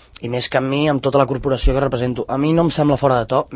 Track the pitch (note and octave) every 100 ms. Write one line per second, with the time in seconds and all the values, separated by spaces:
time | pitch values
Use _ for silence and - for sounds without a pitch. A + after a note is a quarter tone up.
0 | _ - A#2+ B2 B2 C3+ C3 C#3 D3+ C#3
1 | C3+ C#3 C3+ C3 C#3 B2+ C#3 C3 C#3 B2
2 | B2 B2 - C3 D3 E3 E3+ - D3 C3+
3 | C#3 B2 A2+ C3 -